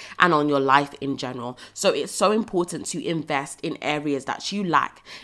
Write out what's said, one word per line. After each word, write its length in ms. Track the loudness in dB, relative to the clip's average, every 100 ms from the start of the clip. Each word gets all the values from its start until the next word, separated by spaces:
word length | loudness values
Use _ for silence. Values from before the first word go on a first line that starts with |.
| -12 2
and 140 | 4
on 160 | 6 4
your 100 | 2
life 340 | 6 6 4 -4
in 160 | -6 -6
general. 400 | -6 -8 -10 -10 -14
So 180 | -2 0
it's 200 | 2 -2
so 200 | 0 2
important 540 | 2 0 -2 -2 -4 -8
to 180 | -6 -4
invest 560 | -4 -2 -4 -6 -8
in 160 | -8 -6
areas 440 | -4 -4 -2 -4 -4
that 260 | -8 -6
you 120 | -4
lack, 420 | 2 2 2 -4 -20 -20